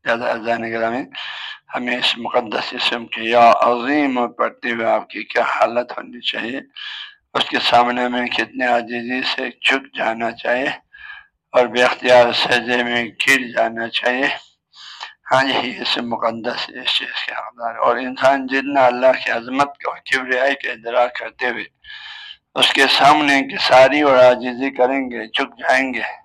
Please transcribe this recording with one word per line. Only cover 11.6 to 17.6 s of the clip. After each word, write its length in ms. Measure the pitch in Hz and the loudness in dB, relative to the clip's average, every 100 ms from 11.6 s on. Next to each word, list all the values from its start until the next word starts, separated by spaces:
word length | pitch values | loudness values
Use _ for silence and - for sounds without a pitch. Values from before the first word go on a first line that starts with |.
| 120 | 2
بے 180 | 117 | 2
اختیار 480 | 123 - 127 123 120 | 2 2 6 6 6
سجدے 520 | 117 - 123 113 123 | 2 0 0 0 -2
میں 220 | 120 120 113 | 0 -2 -4
گر 320 | - - 135 120 113 | -2 2 2 0 -2
جانا 320 | 113 113 113 | -2 -2 -6
چاہیے۔ 380 | - 120 127 139 - - _ _ - - - - _ - | -4 -2 0 -2 -4 -14 _ _ -20 -20 -18 -18 _ 0
ہاں 120 | 131 | 0
جی، 340 | 135 127 123 117 | 2 -2 -4 -6
اس 160 | 120 - | -4 -4
مقدس 720 | 120 117 117 113 113 113 - | -4 -4 -4 -4 -6 -6 -10
اس 280 | 123 123 - | -8 -4 -4
چیز 280 | 120 - - | -6 -8 -8
کے 60 | |
حقدار۔ 440 | - 107 120 | -10 -12 -10